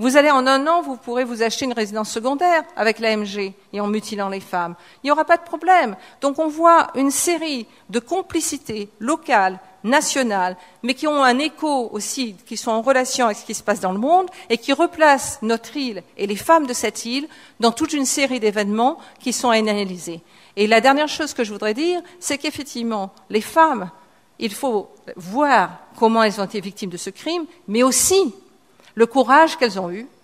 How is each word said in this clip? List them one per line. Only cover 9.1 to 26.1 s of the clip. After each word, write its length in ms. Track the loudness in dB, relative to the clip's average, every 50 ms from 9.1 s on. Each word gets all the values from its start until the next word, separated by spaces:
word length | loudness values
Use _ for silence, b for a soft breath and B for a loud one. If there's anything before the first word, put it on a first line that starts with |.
| -4 -4 0 2 2 2 2 2 0 -4 B B B B -2
nationales, 720 | 0 0 2 2 0 0 0 0 0 0 0 -2 -2 -4 B B B B B -4
mais 120 | -4 -4
qui 120 | -2 -2
ont 160 | 0 2 2 4
un 160 | 2 2 2
écho 500 | 0 -4 -6 -4 -4 -2 -2 -2 -2 -4 -8
aussi, 420 | -8 -8 -8 -6 -6 -6 -8 -8 -12 _
qui 120 | -14 -12
sont 160 | -8 -4 -2 -2
en 100 | 0 2
relation 440 | 2 2 2 2 0 0 0 0
avec 100 | 0 0
ce 80 | -2 -8
qui 100 | -10 -10
se 80 | -4 -2
passe 160 | -2 -2 0
dans 140 | -2 -2 -2
le 80 | 0
monde 260 | 2 4 4 4 4 0 B B B B
et 80 | -2 -2
qui 140 | 0 0 0
replacent 680 | 2 2 0 2 4 4 6 6 4 2 -4 -8 -6 -4
notre 340 | -2 -2 -2 -4 -8 -8
île 260 | -6 -6 -6 -8 -10 -12 _ _
et 100 | -8 -6
les 100 | -4 -4
femmes 300 | -2 2 4 4 4 4
de 60 | 0 -4
cette 320 | -4 -4 -4 -4 -6 -8
île 240 | -6 -6 -6 -6 -8 B B B B B 0
dans 100 | 0 0
toute 220 | 2 0 -2 -2 -2
une 140 | -2 -2
série 340 | -2 -2 -2 -2 -2 0 0
d'événements 580 | -2 0 0 0 -2 -2 0 0 0 0 0 B B B B _
qui 120 | -8 -6 -4
sont 180 | -2 0 2
à 40 | 2
analyser. 680 | 2 2 0 -2 -2 -4 -6 -8 -10 -12 -12 -14 -14 b b b b b b b
Et 100 | -2 2
la 140 | 4 4 6
dernière 280 | 6 4 4 4 2 -2
chose 260 | -4 -6 -6 -6 -4
que 100 | -4 -4
je 80 | -4 -6
voudrais 220 | -4 -4 -4 -2
dire, 260 | -2 -2 -2 -2 -4 -6 B B B
c'est 200 | -8 -6 -6 -4
qu'effectivement, 720 | -4 -6 -8 -8 -10 -10 -10 -8 -6 -4 -4 -6 -6 -8 -12 _ _ -4
les 100 | -4 -4
femmes, 500 | -4 0 2 4 4 4 2 0 -6 -8 -12 b b b b b b b _ -8
il 120 | -8 -8 -6
faut 400 | -4 -4 -2 -2 -2 -4 -6 -12 -20 _ -18 -18
voir 640 | -16 -14 -6 -2 0 2 4 4 4 4 2 -2 -10 -20 -20 -4
comment 280 | 0 0 2